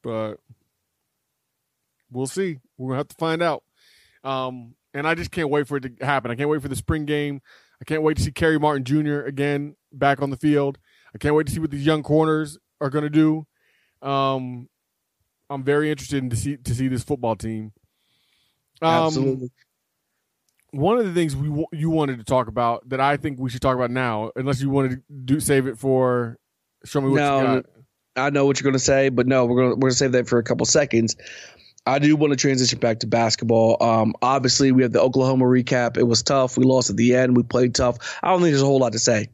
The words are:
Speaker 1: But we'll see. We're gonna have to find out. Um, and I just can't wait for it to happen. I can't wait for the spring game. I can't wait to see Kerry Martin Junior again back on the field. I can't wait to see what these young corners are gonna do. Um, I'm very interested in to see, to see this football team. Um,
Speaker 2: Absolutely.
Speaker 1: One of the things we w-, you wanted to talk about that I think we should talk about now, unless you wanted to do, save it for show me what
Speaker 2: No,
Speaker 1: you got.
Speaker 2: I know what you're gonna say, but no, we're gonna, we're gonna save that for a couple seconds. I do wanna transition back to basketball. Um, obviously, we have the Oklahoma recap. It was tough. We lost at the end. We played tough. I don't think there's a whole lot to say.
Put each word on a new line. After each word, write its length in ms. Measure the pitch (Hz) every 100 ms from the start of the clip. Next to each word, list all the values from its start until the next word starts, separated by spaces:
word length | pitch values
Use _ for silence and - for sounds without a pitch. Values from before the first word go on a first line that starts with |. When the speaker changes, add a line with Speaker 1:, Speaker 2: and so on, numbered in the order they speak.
Speaker 1:
But 320 | 120 110 110 - _ - _ _ _ _ _ _ _ _ _ _ _ _ _ _ _
we'll 160 | 123 135
see. 320 | 185 190 139 _ -
We're 120 | 127
gonna 100 | 131
have 80 | 147
to 60 | -
find 260 | 165 160
out. 220 | 170 147 _ _ _ _ _ _
Um, 520 | 135 135 131 127 117 _ _
and 140 | 139 156
I 80 | 165
just 160 | 170
can't 180 | 180 151
wait 180 | 147 139
for 100 | 143
it 220 | 131 120
to 60 | 131
happen. 260 | 139 120
I 40 | 120
can't 140 | 147
wait 120 | 151
for 60 | 139
the 80 | 131
spring 300 | - 160 147
game. 360 | 147 147 139 _ _ _ _
I 40 | -
can't 180 | 156
wait 140 | 156 156
to 60 |
see 80 | -
Kerry 280 | - 165 156
Martin 240 | 151 143
Junior 400 | 123 151 151 147
again 520 | 139 139 143 143 147 _ _
back 300 | 135 139 139
on 80 | 139
the 80 | 131
field. 400 | 151 147 139 139 _ _ _
I 40 | 104
can't 180 | 147 151
wait 120 | 147
to 60 |
see 60 | 160
what 120 | 160
these 140 | 139 143
young 180 | 156
corners 540 | 135 151 156 156 151 - _ _
are 80 | 139
gonna 200 | 147 147
do. 380 | 151 156 156 151 _ _ _ _ _
Um, 680 | 135 139 135 135 127 123 127 _ _ _ _ _ _ _ _
I'm 140 | 139
very 260 | 135 147 151
interested 340 | 151 - 143
in 60 | 131
to 60 | 113
see, 220 | 143 143
to 180 | - 120
see 120 | 131
this 160 | 127
football 320 | - 139 120 107
team. 360 | 110 110 107 _ _ _ _ _ _ _ _ _ _ _
Um, 240 | 160 165 160
Speaker 2:
Absolutely. 460 | 135 135 131 127 _ _ _ _ _ _ _ _ _ _ _ _
Speaker 1:
One 260 | 139 170 240
of 60 | 208
the 80 |
things 220 | 175 165 135
we 120 | 151
w-, 180 | 147 160
you 180 | 156 160
wanted 280 | 160 143 123
to 60 | 107
talk 220 | 131 113
about 400 | 110 120 117 127
that 100 | 131
I 160 | 135 143
think 220 | 156 127
we 100 | 131
should 120 | 120
talk 140 | 135 127
about 140 | 120
now, 420 | 127 123 107 110 -
unless 260 | 131 131
you 80 | 139
wanted 220 | 139 135
to 100 | 127 _ 143
do, 160 | 127 147
save 260 | 143 139 131
it 120 | 110
for 580 | 135 131 127 123 117 117 _ _ _ _
show 180 | - 147
me 80 | 135
what 60 | 139
Speaker 2:
No, 240 | 143 139
Speaker 1:
you 60 | 123
got. 200 | 131 - _ _ _ _ 127
Speaker 2:
I 120 | 139
know 140 | 143 139
what 140 | 131
you're 100 | 131
gonna 100 | 131
say, 300 | - 139 135
but 160 | 123 127
no, 180 | 131 120
we're 100 | 123
gonna, 140 | 127 120
we're 60 | 131
gonna 20 |
save 180 | 127 139
that 160 | 127 110
for 100 | 120
a 60 |
couple 220 | 117 107 123
seconds. 500 | 156 139 113 113 - - - - - _ _ -
I 140 | 139
do 160 | 147 151
wanna 180 | 151 131
transition 440 | 143 131 123 120
back 200 | 120 113
to 80 | 113
basketball. 760 | 117 113 - 117 113 113 113
Um, 320 | 117 113 110 -
obviously, 520 | 123 139 127 - 135
we 100 | 127
have 80 | 127
the 100 | 117
Oklahoma 440 | 131 131 131 131 127
recap. 500 | 127 123 127 120 120
It 60 |
was 180 | 120 113
tough. 360 | - 139 127 -
We 80 | 127
lost 240 | 131 123
at 80 | 101
the 180 | 120 127
end. 220 | 127 123
We 60 |
played 300 | 120 127 123
tough. 240 | 117 123 120 - -
I 60 | -
don't 120 | 185
think 100 | 175
there's 100 | 139
a 40 | 139
whole 140 | 135
lot 120 | 123
to 80 | 110
say. 300 | 123 110 107